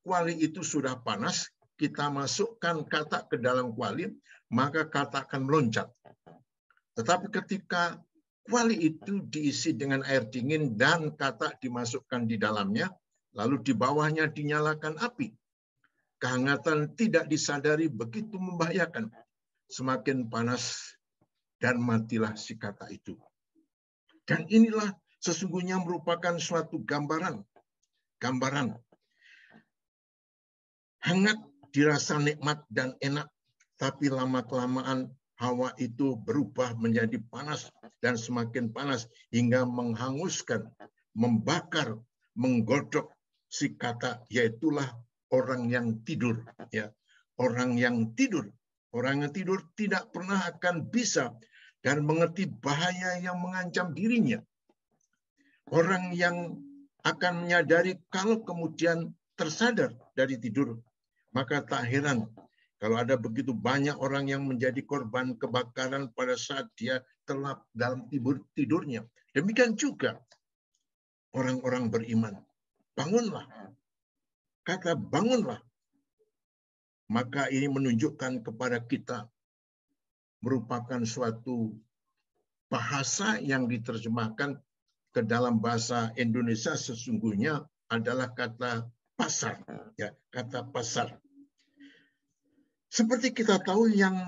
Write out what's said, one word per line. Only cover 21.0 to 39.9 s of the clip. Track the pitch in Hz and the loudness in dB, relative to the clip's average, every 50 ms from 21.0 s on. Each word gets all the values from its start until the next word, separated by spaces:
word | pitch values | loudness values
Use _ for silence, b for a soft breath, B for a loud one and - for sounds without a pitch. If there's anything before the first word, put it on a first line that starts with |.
| _ _ _ _ _ _ _ _ _ _ _ | _ _ _ _ _ _ _ _ _ _ _
dan | _ - 123 127 120 | _ 0 0 2 2
matilah | 120 123 113 110 110 113 120 110 110 107 107 | 2 2 2 2 2 0 0 0 0 0 -2
si | - - - 107 | -6 -10 -12 -12
kata | - - 104 98 - - - - | -10 -10 -10 -10 -10 -14 -14 -14
itu. | 98 _ - 87 - - _ _ _ _ _ _ _ _ _ _ _ _ _ _ _ _ _ _ _ _ - | -14 _ -14 -16 -16 -18 _ _ _ _ _ _ _ _ _ _ _ _ _ _ _ _ _ _ _ _ 0
Dan | - 160 165 | 0 0 2
inilah | 165 208 226 226 226 214 214 208 202 196 - _ _ _ | 6 8 8 8 8 6 2 0 -2 -4 -8 _ _ _
sesungguhnya | _ - 185 165 - 202 180 156 185 180 185 185 185 | _ -2 -2 -2 -2 -2 -2 -2 -2 -2 0 0 0
merupakan | 175 170 180 165 - 175 170 170 180 175 170 | 0 -2 -2 -2 0 0 0 0 0 0 0
suatu | 165 151 - 175 165 156 160 - 151 110 | 0 -2 -2 0 -2 -2 -2 -4 -6 -4
gambaran. | - 185 180 147 143 156 160 180 180 143 101 101 - _ - _ _ _ _ _ _ _ _ _ _ _ _ | -2 -2 -2 0 0 0 0 -2 -2 -4 -6 -10 -16 _ -20 _ _ _ _ _ _ _ _ _ _ _ _
Gambaran. | - 123 131 - - 135 135 147 135 113 - - - _ _ _ _ b b b b b b b b b b b b b _ _ _ _ _ _ _ _ _ _ _ _ _ _ _ _ _ _ _ _ _ _ _ _ _ _ | -4 -2 0 0 0 0 0 0 0 -2 -4 -8 -14 _ _ _ _ b b b b b b b b b b b b b _ _ _ _ _ _ _ _ _ _ _ _ _ _ _ _ _ _ _ _ _ _ _ _ _ _
Hangat | - 147 175 190 196 214 214 220 - - - _ - - - | 0 2 4 4 4 4 4 0 -4 -16 -20 _ -18 -2 2
dirasa | 139 147 151 147 139 - - 151 151 | 4 6 6 4 4 2 0 0 2
nikmat | 143 147 151 - 135 147 151 147 - - | 2 0 0 0 -2 -2 -2 -2 -6 -6
dan | 107 135 131 127 131 - | -4 -4 -4 -4 -4 -4
enak, | 139 139 139 147 147 - _ _ _ _ _ _ _ _ _ | -4 -2 -2 -4 -6 -8 _ _ _ _ _ _ _ _ _
tapi | - 127 135 139 - 147 143 | -2 -2 -2 0 0 0 0
lama-kelamaan | 135 131 127 131 127 127 120 113 135 127 123 123 127 127 127 131 131 127 131 - - - _ _ _ | 0 0 0 0 0 0 -2 -2 -2 -2 0 0 0 -2 -2 -2 -2 -2 -4 -6 -10 -18 _ _ _
hawa | - 117 123 123 123 127 127 - | -4 -2 0 0 0 -2 -2 -2
itu | - 127 120 117 127 143 139 127 110 98 | -4 -6 -4 -2 0 0 0 0 -2 -2
berubah | - 147 147 139 - - 127 127 123 117 113 | 0 0 0 0 0 0 -2 -2 -2 0 0
menjadi | 113 117 113 117 113 110 - 117 - | 2 2 4 4 2 2 0 -4 -6
panas | - - 120 143 151 151 127 - - - _ - - - _ | -8 -10 -10 -6 -6 -6 -6 -8 -12 -18 _ -20 -20 -8 _
dan | - 120 123 | 0 0 0
semakin | 113 113 - 123 120 117 117 117 131 120 113 | 0 -2 -4 -2 -2 -2 -2 -2 -4 -4 -4
panas | - 131 139 143 135 117 117 b b b b _ | -4 -4 -2 -2 -2 -2 -4 b b b b _
hingga | - 117 120 117 120 127 127 | 0 2 4 4 4 4 4
menghanguskan, | 123 120 123 120 120 | 2 0 -2 -2 -2